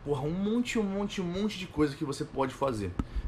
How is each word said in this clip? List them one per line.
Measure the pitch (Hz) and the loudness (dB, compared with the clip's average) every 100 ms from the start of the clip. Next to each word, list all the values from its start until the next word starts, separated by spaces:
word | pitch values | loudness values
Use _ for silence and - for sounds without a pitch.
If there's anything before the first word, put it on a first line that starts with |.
porra, | 143 139 | 0 0
um | 147 | 0
monte, | 180 202 233 240 233 | 0 2 2 2 2
um | |
monte, | 202 196 202 202 | 2 0 -2 0
um | |
monte | 175 180 208 185 | -2 0 0 -2
de | 185 | -4
coisa | 147 151 139 | 2 2 2
que | |
você | 143 143 | -4 -2
pode | 147 135 135 | -2 0 0
fazer, | 123 139 110 95 90 - - | 2 0 2 -2 -2 -2 -2